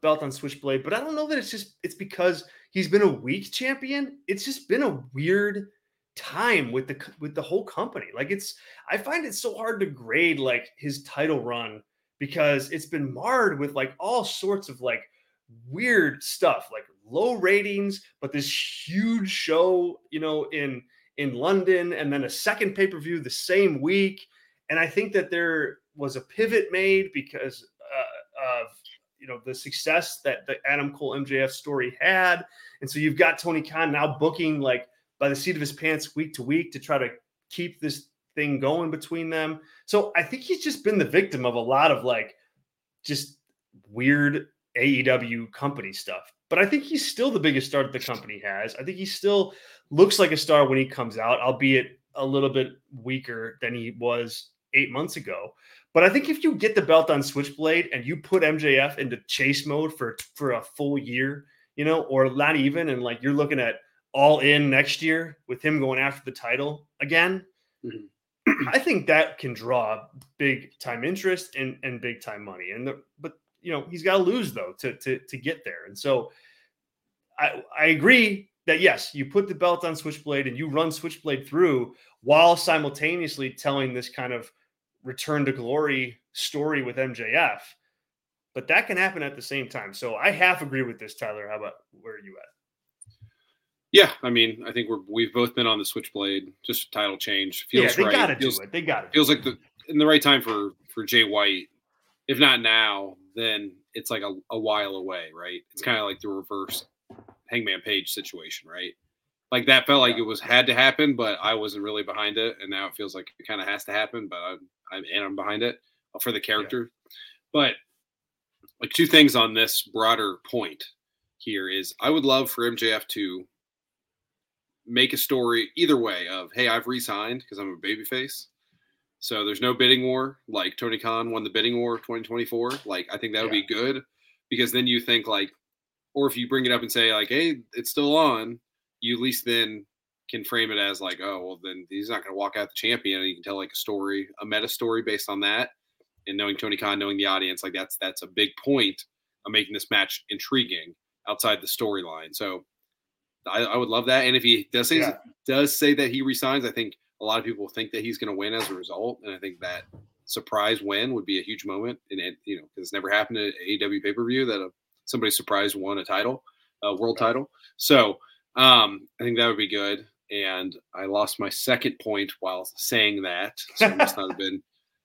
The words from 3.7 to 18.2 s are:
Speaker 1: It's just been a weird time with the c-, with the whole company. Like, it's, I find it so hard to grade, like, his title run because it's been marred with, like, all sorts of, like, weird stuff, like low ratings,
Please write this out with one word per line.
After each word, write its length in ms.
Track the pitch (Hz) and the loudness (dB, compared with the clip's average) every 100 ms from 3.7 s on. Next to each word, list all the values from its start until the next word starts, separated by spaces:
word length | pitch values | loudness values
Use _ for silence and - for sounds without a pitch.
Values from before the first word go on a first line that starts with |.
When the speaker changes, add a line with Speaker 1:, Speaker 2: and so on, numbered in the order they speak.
| 269 269 285 277 - - | -4 -4 -4 -6 -8 -6
Speaker 1:
It's 200 | 196 277 | -6 -6
just 200 | 269 - | -10 -2
been 160 | 233 | 0
a 200 | - 139 - | 0 -2 -8
weird 560 | 131 160 196 208 202 196 _ _ _ _ - | -4 0 2 0 -4 -10 _ _ _ _ -16
time 540 | - 151 233 196 123 | -10 -2 2 2 0
with 160 | 127 131 | -4 -6
the 80 | |
c-, 180 | 135 - - | -10 -16 -14
with 160 | 147 | -8
the 80 | 151 | -8
whole 220 | 139 185 | -4 -4
company. 420 | - - 185 156 92 | -4 -6 -6 -8 -10
Like, 160 | 113 143 | -8 -4
it's, 240 | 196 - - - - - | -4 -6 -14 -20 -18 -6
I 80 | 196 | -6
find 300 | 269 330 294 | -2 -4 -4
it 80 | |
so 220 | 202 240 202 | -6 -6 -6
hard 240 | 226 214 | -6 -4
to 60 | 190 | -4
grade, 520 | 127 113 135 170 143 | -6 -2 2 2 2
like, 300 | 131 120 - _ | 0 -2 -4 _
his 240 | 147 139 | -8 -8
title 380 | - 139 156 143 | -8 -2 0 0
run 420 | 117 120 113 107 - _ _ _ | -2 -6 -8 -12 -20 _ _ _
because 500 | 139 131 147 143 135 | -6 0 2 2 -2
it's 160 | 160 - | -8 -6
been 260 | 160 139 | -4 -4
marred 460 | 127 208 262 208 143 | -4 0 2 2 0
with, 160 | 143 | -2
like, 200 | 143 135 - | -2 -4 -4
all 260 | 190 247 | -2 -2
sorts 440 | 196 - 196 196 196 | -2 -4 -4 -4 -6
of, 120 | 127 | -6
like, 220 | 123 117 - _ _ _ _ 117 120 | -4 -4 -8 _ _ _ _ -20 -14
weird 540 | 151 247 220 151 - | -4 2 4 4 0
stuff, 480 | - - 170 113 - | -8 2 2 2 -4
like 120 | 110 - _ 113 | -14 -16 _ -6
low 280 | 143 233 | -2 0
ratings, 680 | 233 180 202 202 202 202 196 - _ | 0 2 2 2 -2 -4 -6 -12 _